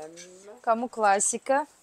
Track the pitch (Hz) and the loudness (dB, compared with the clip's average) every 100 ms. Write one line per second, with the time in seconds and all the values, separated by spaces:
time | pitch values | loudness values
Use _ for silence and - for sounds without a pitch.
0 | 156 170 180 180 202 - 240 226 240 226 | -8 -18 -20 -20 -20 -8 -2 -2 -2 0
1 | 208 196 - 233 - 269 302 _ | 2 4 0 -2 0 0 0 _